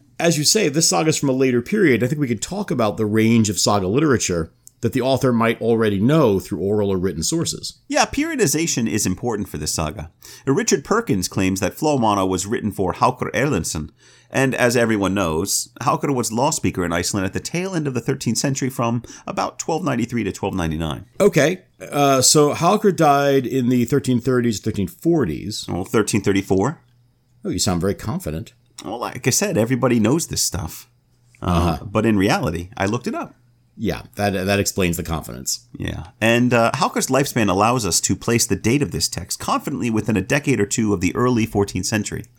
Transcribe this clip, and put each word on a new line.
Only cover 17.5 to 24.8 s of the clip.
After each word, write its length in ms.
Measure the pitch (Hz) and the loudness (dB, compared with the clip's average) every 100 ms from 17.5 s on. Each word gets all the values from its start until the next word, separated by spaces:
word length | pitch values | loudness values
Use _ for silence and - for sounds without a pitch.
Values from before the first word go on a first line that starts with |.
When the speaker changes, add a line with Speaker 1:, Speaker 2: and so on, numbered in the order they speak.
| 170 190 | -6 -4
Speaker 2:
end 140 | 180 143 | -4 -4
of 60 | |
the 80 | 120 | -4
thirteenth 360 | 139 135 123 113 | -4 -4 -2 -2
century 320 | 147 135 127 | -2 -2 -4
from 320 | - 117 117 - - - | -2 -2 -2 -6 -14 -8
about 320 | - - - | -6 -6 -6
twelve 260 | - 160 | -6 -4
ninety-three 400 | - 120 117 120 98 | -2 -2 -2 -2 -4
to 60 | |
twelve 220 | - 101 | -4 -4
ninety-nine. 520 | 92 82 78 80 62 - - | -2 -2 -2 -4 -6 -8 0
Speaker 1:
Okay, 440 | 202 156 120 92 _ - | 2 4 2 0 _ -18
uh, 420 | 92 147 139 135 | -6 0 2 4
so 320 | 127 151 147 | 4 6 4
Hákon 420 | 113 170 208 208 160 | 4 2 4 2 4
died 520 | 151 139 143 139 117 | 4 4 4 2 2
in 220 | 131 123 | 0 2
the 160 | 127 117 | 2 2
thirteen 340 | 139 127 123 | 0 2 0
thirties, 400 | 135 127 120 113 | 2 2 2 -2
thirteen 280 | 113 104 | -4 -4